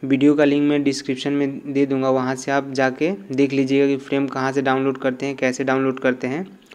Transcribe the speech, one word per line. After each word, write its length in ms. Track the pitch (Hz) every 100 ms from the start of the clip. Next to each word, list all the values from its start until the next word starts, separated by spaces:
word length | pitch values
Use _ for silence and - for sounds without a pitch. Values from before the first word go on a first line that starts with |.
video 300 | 135 135 143 151
का 100 | 143
link 180 | 143
मैं 180 | 147 147
description 500 | 139 135 - 131 -
में 400 | 143 139 139 143
दे 120 | 139 139
दूँगा, 240 | 135 135
वहाँ 260 | 131 127 131
से 160 | 139
आप 200 | 139 135
जाके 400 | 131 131 127 156 196 -
देख 220 | 131 139
लीजिएगा 340 | 135 131 139 139
कि 100 | 135
फ्रेम 300 | 135 139 139
कहाँ 240 | 135 135
से 100 | 139
download 360 | 131 131 135 135
करते 280 | 131 127 139
हैं, 100 | 135
कैसे 280 | 131 127
download 360 | 131 131 135 131
करते 280 | 131 127 127
हैं, 180 | 147 190 - -